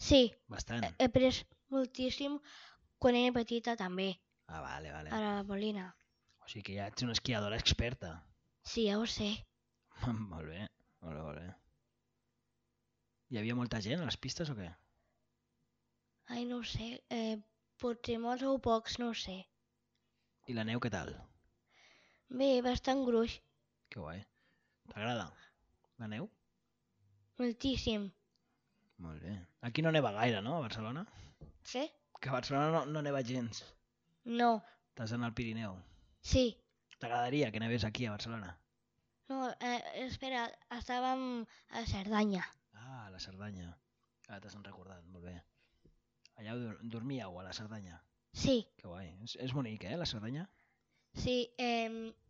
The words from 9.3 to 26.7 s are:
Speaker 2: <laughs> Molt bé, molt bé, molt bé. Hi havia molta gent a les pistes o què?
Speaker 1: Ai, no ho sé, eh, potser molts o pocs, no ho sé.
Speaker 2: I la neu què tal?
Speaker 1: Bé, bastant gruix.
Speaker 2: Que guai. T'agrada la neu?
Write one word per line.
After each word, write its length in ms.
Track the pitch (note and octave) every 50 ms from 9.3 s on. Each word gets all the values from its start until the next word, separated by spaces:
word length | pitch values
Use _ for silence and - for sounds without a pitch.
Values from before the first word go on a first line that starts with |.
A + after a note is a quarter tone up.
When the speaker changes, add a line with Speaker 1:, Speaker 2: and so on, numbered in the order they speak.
| G#3+ A2+ - - _ _ _ _ _ _ _ _ - -
Speaker 2:
<laughs> 60 | - B2 A2+ A2 A2 G2
Molt 180 | E2 D#2+ D#2 D#2
bé, 160 | D#2+ F#2+ G#2 - - _ _ _ _ _
molt 120 | - E2 D2+
bé, 80 | D2+
molt 160 | - D3+ - -
bé. 120 | E3+ F3+ - - _ _ _ _ _ _ _ _ _ _ _ _ _ _ _ _ _ _ _ _ _ _ _ _ _ _ _ _ _ _ _ _ _ _
Hi 80 | B2+ G#2+
havia 160 | G#2+ A2+ A#2+
molta 240 | B2 B2 A2+ A#2+ A2
gent 200 | F#2 G#2+ D3 F3+
a 40 | D#3+ A#2
les 80 | - -
pistes 320 | - C3 - - E3+ D3
o 60 | C3
què? 100 | G#2 F2+ E2 F2 - _ _ _ _ _ _ _ _ _ _ _ _ _ _ _ _ _ _ _ _ _ _ _ _ _ _ _ _ _ -
Speaker 1:
Ai, 140 | B3 A#3+ A#3+
no 120 | A#3+ B3 B3
ho 80 | A3+
sé, 220 | - - - A3 A#3 B3 - - _
eh, 260 | A#3+ A#3 A3 A3 A3 G#3+ G#3 _ _ _ _ _ _ -
potser 360 | - A#3+ A3+ A#3 - A#3+ A#3 A3+
molts 240 | A#3 A#3 B3+ A#3+
o 140 | C4+ C4+ C4+ B3+
pocs, 380 | - A#3+ A3+ A3 A3 - - -
no 120 | A#3+ A#3
ho 40 | A3
sé. 220 | - - G3 F#3 F#3+ - - _ _ _ _ _ _ _ _ _ _ _ _ _ _ _ _ _ _ _ -
Speaker 2:
I 80 | B2
la 80 | A2+ A2
neu 140 | A2 A#2 A#2+
què 80 | A#2+ A#2
tal? 220 | G2+ F2+ - - - - - - - _ _ _ _ _ _ _ _ - - - - - - _ _ _ _ _
Speaker 1:
Bé, 180 | B3+ B3 C4+ C#4 C4 B3
bastant 420 | A#3+ B3 B3+ - - C4 C4 C#4 C4
gruix. 320 | A#3+ A#3 A3+ A#3 A#3 - - - _ _ _ _ _ _ _ _ _
Speaker 2:
Que 80 | - G2
guai. 200 | D#2 D2+ E2 G2 G#2 - _ _ _ _ _ _ _ _ _ _ _
T'agrada 420 | - - G#2+ G#2+ A#2 - A2 F2+ - - - - - _ _ _ _ _ _ _ _ _ -
la 100 | A2+ G#2+
neu? 180 | G#2 A#2 F3+ A3+ - _ _ _ _ _ _ _